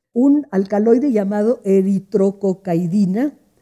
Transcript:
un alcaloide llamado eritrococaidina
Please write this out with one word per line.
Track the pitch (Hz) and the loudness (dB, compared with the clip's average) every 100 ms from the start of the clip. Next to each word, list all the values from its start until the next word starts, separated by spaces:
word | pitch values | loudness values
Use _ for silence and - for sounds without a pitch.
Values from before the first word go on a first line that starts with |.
| _ | _
un | 233 269 294 277 | 0 2 2 0
alcaloide | 196 202 208 214 247 294 | -4 -2 -2 2 2 2
llamado | 220 196 208 208 247 | 0 -2 -2 -2 -2
eritrococaidina | 202 196 190 196 190 214 196 196 196 185 - 170 175 196 190 190 285 - _ _ | 0 0 2 -2 -2 0 0 0 -4 -4 -4 -2 -2 0 0 0 -4 -6 _ _